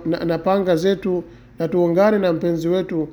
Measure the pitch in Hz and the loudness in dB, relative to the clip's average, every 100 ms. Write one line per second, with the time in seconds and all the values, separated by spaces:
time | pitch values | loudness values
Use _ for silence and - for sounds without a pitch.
0 | 165 165 170 165 190 196 185 165 185 196 | -4 -2 -2 -2 0 0 2 2 2 0
1 | 196 180 175 - - - 165 180 175 170 | -2 -4 -6 -14 -18 -8 -2 0 2 4
2 | 208 214 185 170 175 170 160 185 185 170 | 4 4 2 0 -2 -2 0 -2 -2 -4
3 | 156 | -6